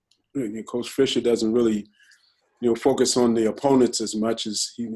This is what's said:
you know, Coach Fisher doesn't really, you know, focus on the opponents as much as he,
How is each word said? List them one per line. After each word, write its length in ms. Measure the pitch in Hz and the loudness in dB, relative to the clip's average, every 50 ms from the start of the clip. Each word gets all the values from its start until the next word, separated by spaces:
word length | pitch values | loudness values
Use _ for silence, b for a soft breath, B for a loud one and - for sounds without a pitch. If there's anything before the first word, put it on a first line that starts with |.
| _ _ _ _ _ _ - | _ _ _ _ _ _ -8
you 140 | 139 123 104 | -8 -8 -6
know, 140 | 110 110 107 | -8 -10 -10
Coach 240 | - - 123 117 - | -8 -8 -8 -8 -4
Fisher 320 | - - 135 127 - 127 | 0 0 0 2 0 0
doesn't 320 | 113 120 117 113 113 110 | 0 2 2 2 2 2
really, 340 | 113 120 117 113 110 104 - b b b b b b b b b b b _ _ _ - | 2 2 2 2 0 -2 -4 b b b b b b b b b b b _ _ _ -2
you 100 | 120 117 | 0 0
know, 40 | 113 | 0
focus 420 | 117 - 143 127 - 123 113 - | 2 2 2 2 2 2 2 2
on 180 | 127 123 117 113 | 2 2 2 2
the 120 | 117 110 | 2 0
opponents 540 | 107 101 - - 139 139 131 123 113 - - | 0 -2 0 2 2 4 4 4 2 0 -2
as 140 | 110 98 - | -6 -6 -4
much 320 | 107 110 113 113 - - | -2 -2 -2 -2 -4 -6
as 260 | 110 104 - - - - | -6 -6 -6 -8 -8 -8
he, 80 | - 117 110 110 | -10 -10 -10 -10